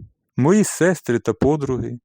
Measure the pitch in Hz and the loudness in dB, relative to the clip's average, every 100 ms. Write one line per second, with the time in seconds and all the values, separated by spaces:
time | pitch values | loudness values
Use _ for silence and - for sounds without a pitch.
0 | - _ _ - 135 214 190 - 170 180 | -18 _ _ 0 2 4 2 0 0 0
1 | - 117 - 110 131 151 135 127 117 120 | -2 -2 -2 0 0 0 -2 -6 -6 -10